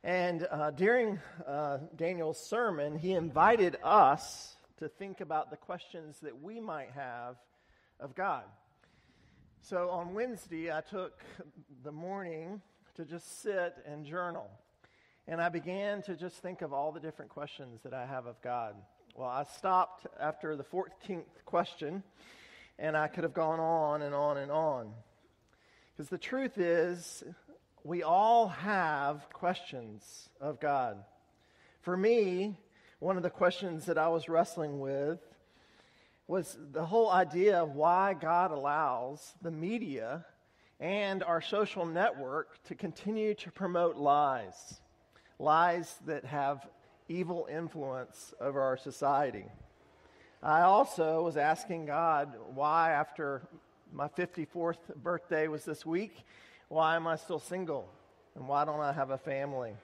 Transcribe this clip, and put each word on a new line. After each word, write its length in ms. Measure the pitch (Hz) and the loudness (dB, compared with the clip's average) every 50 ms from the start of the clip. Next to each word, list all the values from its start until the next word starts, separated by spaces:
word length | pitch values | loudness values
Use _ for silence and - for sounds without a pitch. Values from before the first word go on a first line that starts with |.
| - | -2
And, 400 | - 180 180 175 180 175 160 170 - | 0 0 2 2 0 0 -2 -4 -4
uh, 200 | - 151 151 151 | -2 -2 -2 -2
during, 480 | 147 135 185 208 240 254 233 214 196 160 - - - - - | 0 2 4 4 6 4 4 0 -2 -4 -8 -14 -16 -12 -8
uh, 320 | 135 139 147 151 143 143 135 151 - - | -6 -4 -2 -2 -2 -2 -4 -6 -10 -8
Daniel's 420 | - 165 170 185 175 160 156 160 - | -4 -4 -2 -2 -2 -2 -4 -4 -6
sermon, 600 | - - 208 226 247 220 180 147 143 147 151 160 | -6 -4 -2 0 0 0 0 0 -2 -2 -4 -4
he 160 | 156 185 190 | -2 0 0
invited 640 | 175 165 165 123 156 170 208 240 226 190 175 - - | 0 0 0 4 6 8 8 8 6 6 4 2 0
us 720 | - 147 196 214 170 131 143 - - - - - - - - - - _ _ | 2 8 10 10 10 10 8 4 0 -12 -14 -14 -16 -18 -20 -20 -20 _ _
to 100 | _ 156 | _ -12
think 360 | 147 _ _ 196 196 190 - | -12 _ _ -14 -12 -10 -12
about 260 | 190 147 160 156 - 127 | -6 -2 -2 -2 -2 -4
the 80 | 151 | -10
questions 640 | 147 - - 180 170 - - - 170 160 151 143 - | -16 -10 -10 -10 -10 -10 -14 -16 -16 -16 -16 -18 -14
that 220 | 160 147 117 131 | -14 -14 -14 -14
we 180 | 151 190 220 233 | -14 -14 -12 -10
might 300 | 220 196 160 151 135 110 | -8 -8 -8 -8 -10 -10
have 460 | 127 143 139 127 120 120 120 123 127 - _ _ _ _ _ _ _ _ _ _ _ _ | -10 -10 -10 -8 -8 -10 -10 -12 -12 -16 _ _ _ _ _ _ _ _ _ _ _ _
of 160 | 123 139 127 | -16 -14 -8
God. 300 | - 185 196 156 127 101 101 107 _ _ _ _ _ _ _ _ _ _ _ _ _ _ _ _ _ - _ _ _ | -4 -2 -2 -2 -4 -6 -14 -20 _ _ _ _ _ _ _ _ _ _ _ _ _ _ _ _ _ -20 _ _ _
So 260 | _ - 196 180 175 180 | _ -6 -4 -2 -2 -2
on 240 | 180 175 175 175 | -4 -6 -6 -6
Wednesday, 580 | 185 214 240 254 233 180 - 170 170 160 160 165 | -6 -6 -6 -6 -6 -12 -12 -12 -10 -8 -6 -4
I 120 | 156 156 | -6 -6
took 420 | 156 - 196 190 185 147 - _ - - - - 170 147 _ - 143 _ 139 127 127 | -6 -8 -8 -8 -8 -8 -12 _ -20 -20 -18 -18 -20 -20 _ -20 -20 _ -20 -16 -16
the 60 | 147 | -14
morning 720 | 147 151 170 180 196 196 190 175 165 156 165 175 202 208 _ _ _ _ _ _ _ | -12 -10 -10 -8 -8 -8 -8 -8 -8 -10 -10 -10 -12 -14 _ _ _ _ _ _ _
to 100 | - 165 | -14 -12
just 340 | 139 165 170 - - - - | -12 -12 -14 -14 -16 -18 -8
sit 360 | - 208 202 185 175 175 175 - - | -6 -2 -2 0 -2 -2 -6 -10 -14
and 180 | 147 147 151 151 | -14 -12 -12 -12
journal. 460 | 143 160 180 180 175 165 165 196 202 196 - _ _ _ _ _ _ _ _ _ _ _ _ _ | -10 -8 -6 -6 -6 -6 -8 -12 -14 -18 -20 _ _ _ _ _ _ _ _ _ _ _ _ _
And 140 | - 160 170 | -8 -4 -2
I 80 | 170 175 | -2 0
began 540 | 165 170 143 175 180 196 202 208 208 202 | -2 -2 -6 -4 -6 -4 -2 -4 -4 -4
to 120 | 196 - 180 | -6 -8 -8
just 220 | 143 175 180 - | -8 -8 -12 -12
think 240 | - - 180 185 175 | -10 -12 -12 -8 -8
of 140 | 175 147 139 | -8 -4 -2
all 180 | 139 143 156 | -2 -2 -2
the 80 | 151 165 | -4 -6
different 300 | 151 160 151 - 120 107 | -10 -10 -12 -12 -18 -16
questions 500 | - 143 147 143 - - 139 123 117 113 | -12 -12 -12 -12 -12 -16 -16 -16 -16 -16
that 120 | _ 131 127 | _ -12 -10
I 100 | 131 123 | -8 -8
have 220 | 127 139 131 120 | -6 -8 -8 -8
of 120 | 120 117 _ | -10 -16 _
God. 320 | - 127 123 120 117 110 104 101 95 _ _ _ _ _ - | -6 -4 -4 -4 -4 -6 -8 -14 -20 _ _ _ _ _ -12
Well, 160 | - 131 123 | -8 -6 -4
I 140 | 123 135 143 | -4 -4 -4
stopped 640 | - - - - 190 185 185 180 - - - - 160 - - | -6 -10 -4 0 4 4 4 4 2 -2 -16 -16 -16 -8 -4
after 340 | 139 151 156 - - 160 156 | -4 -4 -4 -4 -6 -6 -6
the 100 | 139 139 | -6 -8
fourteenth 840 | - - 180 185 - - _ - - 190 170 - - _ - _ | -6 -4 -6 -6 -6 -10 _ -10 -8 -8 -8 -10 -14 _ -20 _
question, 560 | - - 175 190 - - - 160 143 175 202 196 - _ - - - - - - - - - - - _ - | 0 0 0 0 0 -6 -8 -8 -6 -6 -8 -10 -12 _ -20 -20 -20 -20 -20 -20 -20 -20 -20 -20 -20 _ -6
and 160 | 123 156 156 | -4 0 0
I 140 | 156 151 151 | 0 0 0
could 160 | - 180 170 | -2 -2 -4
have 80 | 156 | -2
gone 260 | 135 180 165 156 160 165 | 0 0 0 0 0 0
on 440 | 160 160 165 160 156 147 147 151 | 2 2 2 2 2 2 0 0
and 120 | 147 143 143 | -2 -2 0
on 220 | 143 147 147 147 | 0 2 2 0
and 160 | 139 139 143 | 0 -2 -2
on. 400 | 147 156 160 156 139 123 113 104 110 113 110 _ _ _ _ _ _ _ _ _ _ _ _ _ _ _ _ _ _ | 0 2 2 2 0 -2 -6 -10 -14 -18 -20 _ _ _ _ _ _ _ _ _ _ _ _ _ _ _ _ _ _
'Cause 140 | - 147 - | -14 -10 -8
the 80 | 180 165 | -8 -8
truth 400 | - - 254 262 269 247 - 202 | -6 -4 -2 -2 -2 -2 0 0
is, 680 | 180 170 170 170 160 175 180 175 170 - - - - - 175 - _ - 302 - _ _ _ _ _ | 2 4 4 4 4 2 0 -6 -10 -14 -14 -14 -14 -16 -18 -18 _ -20 -20 -20 _ _ _ _ _
we 160 | 143 175 175 | -6 -4 -4
all 460 | 160 156 170 190 214 226 240 233 226 196 | 2 4 6 6 6 8 6 6 6 4
have 840 | 156 135 160 208 208 190 175 156 151 139 139 143 151 147 - - - | 0 -4 -2 0 2 2 2 2 2 2 0 0 -2 -2 -8 -16 -12
questions 960 | - - 175 185 - - - 143 127 117 110 104 110 - - - - - - _ _ | -2 0 0 0 0 -6 -10 -12 -10 -10 -12 -14 -16 -18 -20 -20 -20 -20 -20 _ _
of 180 | 135 147 151 - | -8 -8 -6 -2
God. 460 | 151 147 143 135 127 117 104 98 98 - _ _ _ _ _ _ _ _ _ _ _ _ _ _ | 0 0 2 2 0 -2 -4 -8 -14 -20 _ _ _ _ _ _ _ _ _ _ _ _ _ _
For 120 | _ 175 180 | _ -4 -2
me, 640 | 185 190 220 233 233 208 185 180 180 196 214 190 - - _ _ _ _ - _ _ | 2 4 4 6 6 4 2 2 0 -2 -2 -4 -10 -16 _ _ _ _ -20 _ _
one 200 | 147 180 190 185 | -2 -2 -2 0
of 40 | |
the 60 | 170 180 | 0 -2
questions 560 | - - 170 175 - - 202 180 165 156 135 | 2 4 4 4 4 2 -6 -6 -6 -6 -2
that 140 | 175 165 156 | 0 2 4
I 100 | 156 165 | 4 4
was 180 | 165 165 143 | 4 2 0
wrestling 540 | 160 165 165 - - - 175 156 147 143 143 | 2 4 4 4 2 0 -4 -4 -4 -4 -4
with 400 | 135 135 139 139 143 151 165 170 - - - _ _ _ _ _ _ _ _ _ _ _ _ _ _ _ _ _ _ | -4 -2 -2 0 0 -2 -4 -6 -10 -20 -20 _ _ _ _ _ _ _ _ _ _ _ _ _ _ _ _ _ _
was 300 | - 165 190 165 - - - 160 143 | -4 -2 -2 -2 -4 -10 -16 -16 -8
the 140 | 135 156 165 | -6 -6 -4
whole 240 | 165 196 233 226 214 | 2 4 4 6 8
idea 520 | 185 185 185 151 147 175 185 208 196 175 | 6 6 6 4 2 4 6 6 6 6
of 120 | 165 156 135 | 2 0 0
why 400 | 143 151 170 175 185 190 202 202 | 2 4 6 6 6 4 2 0
God 380 | 151 151 160 170 175 180 180 | -2 0 2 4 4 4 2
allows 840 | 156 143 135 143 143 156 156 139 127 117 123 131 147 151 - - - _ | 0 -2 0 0 0 2 2 0 0 -2 -4 -6 -8 -10 -16 -20 -20 _
the 80 | 180 170 | -8 -8
media 720 | 160 156 165 185 226 240 208 165 135 120 110 117 135 170 165 - _ _ _ _ _ _ _ _ _ _ | -6 -4 -4 -4 -4 -4 -4 -6 -6 -6 -6 -6 -6 -8 -10 -16 _ _ _ _ _ _ _ _ _ _
and 420 | 143 170 196 208 202 196 190 190 | -4 -4 -2 -2 -2 -2 -2 -2
our 200 | 185 170 170 165 | 0 0 0 0
social 420 | 160 - - 208 214 202 - 190 170 | 0 0 0 0 0 0 0 -4 -4
network 800 | 165 160 175 196 233 - 135 135 127 139 160 147 - - - _ | -2 0 2 2 2 0 -2 -6 -4 -4 -6 -6 -6 -14 -20 _
to 100 | - 180 | -14 -10
continue 600 | - - 180 160 - - 196 220 220 214 214 208 | -8 -8 -8 -8 -6 -6 -4 -2 0 0 0 0
to 160 | - - 170 | -2 -6 -16
promote 440 | - - 190 180 180 175 175 170 156 | -8 -6 -4 0 2 2 2 2 2
lies, 840 | 135 143 143 143 147 147 139 131 123 107 92 92 - - - - - - _ _ _ _ _ _ - _ - _ _ | 2 4 6 6 6 6 4 2 -2 -4 -10 -14 -16 -18 -20 -20 -20 -20 _ _ _ _ _ _ -20 _ -20 _ _
lies 560 | 131 151 151 160 170 175 170 175 160 - - - - | 4 6 6 8 8 6 4 2 -2 -6 -12 -14 -8
that 180 | 160 156 143 - | -6 -6 -6 -6
have 420 | 123 147 147 143 139 143 135 - - - - _ _ _ _ _ - | -4 -2 0 0 0 -2 -2 -8 -18 -20 -20 _ _ _ _ _ -6
evil 360 | 165 180 180 165 175 170 - - | -4 -4 -2 -2 -2 -4 -4 -4
influence 800 | 143 160 170 156 - 160 139 135 127 127 127 - - - - - - - | -6 -6 -6 -6 -8 -8 -6 -6 -6 -6 -8 -10 -14 -20 -20 -20 -12 -4
over 220 | - 139 139 139 | -4 -2 0 2
our 160 | 135 131 131 131 | 2 2 2 -2
society. 680 | - 147 131 - 143 139 139 139 143 127 110 104 98 104 - - - - _ _ - - _ _ - - - - - - _ _ | -4 -12 -6 0 2 4 4 4 2 2 -2 -6 -12 -12 -18 -20 -20 -20 _ _ -20 -20 _ _ -20 -20 -20 -20 -20 -20 _ _
I 200 | - - 151 165 | 2 4 6 8
also 600 | 175 185 196 214 269 - - - 165 156 160 160 | 10 10 8 8 6 4 2 0 2 2 4 2
was 140 | 170 170 143 | 2 0 2
asking 480 | 151 143 151 160 165 - - 180 165 156 | 2 2 2 2 0 -2 -6 -6 -6 -4
God 500 | 151 147 160 165 165 156 147 147 147 127 110 113 - 131 | -2 0 2 4 4 4 2 2 -2 -6 -14 -14 -10 -2
why, 380 | 135 139 147 156 165 165 165 | 0 2 4 4 4 4 6
after 500 | 156 143 151 - - - 156 143 139 131 139 - - - _ _ _ _ _ - | 4 2 2 0 -4 -6 -4 -4 -4 -6 -8 -14 -20 -20 _ _ _ _ _ -16
my 160 | - 139 143 147 | -6 -6 -6 -4
fifty-fourth 840 | - - 180 170 - 175 156 - - 175 165 170 170 - - - 160 | -2 -4 -4 -4 -4 -8 -8 -6 -4 -4 -2 -2 -2 -4 -10 -16 -16
birthday 520 | 143 117 170 175 170 - - 170 156 156 156 | -8 -4 -2 -4 -4 -2 -2 0 2 2 0
was 180 | 151 147 - | 0 -6 -6
this 180 | - 151 151 - | -8 -8 -8 -4
week, 400 | 165 165 180 214 208 - - - _ - - - - - - - _ | -2 -2 -2 -2 -4 -10 -20 -20 _ -20 -20 -20 -20 -20 -20 -16 _
why 280 | - 160 160 160 165 | 2 4 4 4 4
am 100 | 165 165 | 2 2
I 100 | 165 160 | 0 -2
still 220 | 156 - - 175 151 | -2 -4 -6 -6 -6
single? 500 | - - 180 185 185 165 147 131 95 87 - - - _ _ _ _ _ _ | -4 -6 -6 -6 -4 -4 -4 -6 -6 -10 -18 -20 -20 _ _ _ _ _ _
And 140 | - 135 131 | -14 -4 0
why 160 | 143 143 147 | 2 2 2
don't 160 | 156 151 151 | 2 0 -2
I 120 | 151 143 | -2 -2
have 180 | 139 156 135 131 | 0 0 -2 -2
a 80 | 135 131 | -2 -6
family? 560 | - 156 139 135 139 143 139 131 123 113 104 107 | -4 -4 -4 -2 -4 -4 -4 -4 -6 -6 -10 -14